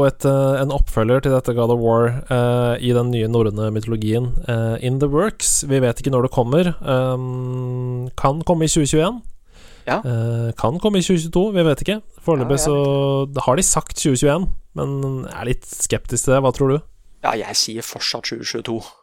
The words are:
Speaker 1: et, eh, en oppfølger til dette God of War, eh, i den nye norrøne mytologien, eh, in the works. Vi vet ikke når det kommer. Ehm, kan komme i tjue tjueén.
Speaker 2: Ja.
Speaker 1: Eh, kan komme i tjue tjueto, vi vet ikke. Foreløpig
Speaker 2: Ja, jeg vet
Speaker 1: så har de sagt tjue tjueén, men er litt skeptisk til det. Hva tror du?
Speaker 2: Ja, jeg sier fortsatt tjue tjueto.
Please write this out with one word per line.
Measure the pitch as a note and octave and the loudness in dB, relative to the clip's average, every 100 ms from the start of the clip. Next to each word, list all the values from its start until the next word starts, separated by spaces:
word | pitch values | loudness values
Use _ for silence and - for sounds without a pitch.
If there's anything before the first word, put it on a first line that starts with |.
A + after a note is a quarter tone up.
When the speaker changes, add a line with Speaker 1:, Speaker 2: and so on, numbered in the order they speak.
Speaker 1:
et, | C#3 C3+ C#3 | 2 2 2
eh, | C3+ C3+ C3+ | 2 2 2
en | C#3 C#3 | 0 0
oppfølger | - - A2 C3 | 0 2 2 2
til | C#3+ | 4
dette | C3 B2+ A#2+ | 2 2 0
God | A#2 | 2
of | A#2+ | 2
War, | A#2 A2+ A#2 B2 - | 4 4 4 0 -2
eh, | B2+ A#2+ B2 A#2+ A#2+ | 0 2 2 0 0
i | B2 A#2+ | 2 2
den | A#2+ | 2
nye | A#2+ A2 | 0 2
norrøne | A#2 G#2+ G2+ A2 | 2 2 0 -2
mytologien, | G#2+ A2 A2+ G#2+ A2+ B2 - - | -2 -2 -2 0 0 0 0 0
eh, | A#2 A2+ A2+ | -2 -2 -2
in | B2 C3 | -2 0
the | C#3+ | 0
works. | C#3+ G#3+ - - - | 2 0 -2 -2 -2
Vi | C#3+ C3+ | 0 2
vet | B2 - | 2 0
ikke | C#3+ | 0
når | C3 B2 | 0 2
det | |
kommer. | - A#2 D3+ F3+ D#3+ | 0 2 2 2 -2
Ehm, | - B2+ B2+ B2+ B2+ B2+ B2+ B2+ B2+ B2+ B2 B2 B2+ - | -2 0 0 -2 -4 -6 -6 -6 -6 -4 -4 -6 -6 -2
kan | C#3 D3+ | 0 0
komme | D#3+ E3+ D#3+ | 0 2 2
i | |
tjue | E3+ C#3+ | 2 2
tjueén. | D#3 E3+ A#3+ - - - - - - - | 2 0 -2 -12 -16 -20 -20 -20 -14 -4
Speaker 2:
Ja. | D#3+ | -4
Speaker 1:
Eh, | C3+ A#2 A#2 A#2 A#2 - | -2 -2 -2 -2 -4 -2
kan | A2+ E3 | -2 0
komme | G#3+ G3 | 0 2
i | E3+ | 2
tjue | F3+ | 0
tjueto, | E3 F3 G#3 | 0 0 2
vi | G3 | 2
vet | D#3+ C#3 - | 2 2 -2
ikke. | G#3+ - - | -4 -8 -6
Foreløpig | - D#3 B2 C#3 | -2 0 2 0
Speaker 2:
Ja, | D3+ | 2
jeg | C#3+ C#3 C#3 C#3 C#3 C#3 | 2 2 2 2 0 -2
vet | C#3 | -2
Speaker 1:
så | - | 0
har | C#3 | 2
de | |
sagt | F#3+ - - - | 2 2 0 -2
tjue | D#3+ B2 | 0 2
tjueén, | C#3+ D#3 F#3+ - - D#3 | 2 2 0 -2 -6 -6
men | C#3 C#3 C3+ C3 B2+ | -4 -4 -4 -6 -8
er | - A#2 | -8 -4
litt | B2+ - | -4 -6
skeptisk | - - A2 - B2 - | -8 -4 -4 -2 -2 2
til | C3 | 4
det. | |
Hva | C3+ | 4
tror | - C3+ | 2 2
du? | D3 - - - - | 0 -2 -18 -20 -6
Speaker 2:
Ja, | C3+ A#2 | -4 -2
jeg | G2 G#2+ | -4 -4
sier | - A2+ | -4 -6
fortsatt | - - - A#2+ - | -10 -8 -6 -6 -8
tjue | A#2 | -8
tjueto. | A#2 A#2 A#2 A2+ - - | -6 -6 -4 -6 -8 -18